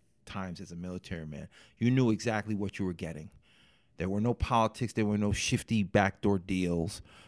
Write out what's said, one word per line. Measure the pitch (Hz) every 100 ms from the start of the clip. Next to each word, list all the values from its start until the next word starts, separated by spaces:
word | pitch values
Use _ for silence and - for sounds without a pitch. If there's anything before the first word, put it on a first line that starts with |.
| _ _ -
times | 101 95 87
as | 95
a | 85
military | 90 90 - 85 78
man. | 73 78 - - -
You | 117
knew | 131 123
exactly | 107 117 107 107 104
what | 98 -
you | 95
were |
getting. | 85 82 80 82 - _ _ _ _ _ -
There | 90
were | 101
no | 113
politics. | 117 - 117 113 - 113
There | - 104
were | 104
no | 104
shifty | 104 - 127 - 113
backdoor | 95 104 95 - 101 98
deals. | 90 92 90 87 82 - - -